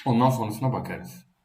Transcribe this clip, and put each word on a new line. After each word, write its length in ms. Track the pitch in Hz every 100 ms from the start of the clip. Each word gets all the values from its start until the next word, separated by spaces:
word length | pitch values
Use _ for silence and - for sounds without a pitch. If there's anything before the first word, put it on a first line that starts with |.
Ondan 260 | - 117 127
sonrasına 420 | 123 107 104 131
bakarız. 540 | 98 90 92 - - - _